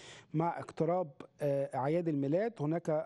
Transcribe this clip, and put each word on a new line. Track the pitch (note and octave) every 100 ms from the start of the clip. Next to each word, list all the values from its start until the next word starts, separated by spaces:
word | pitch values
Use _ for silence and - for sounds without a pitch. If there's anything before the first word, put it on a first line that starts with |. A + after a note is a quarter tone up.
| - - -
مع | D3+ E3+ D#3+
اقتراب، | C3 - D#3+ F3+ E3+ - - _
آه، | D3 C#3 C#3 C3+
أعياد | C3 E3 E3
الميلاد | D3 C#3 E3 A3+ A3+
هناك، | D3 E3 E3+
آه، | D#3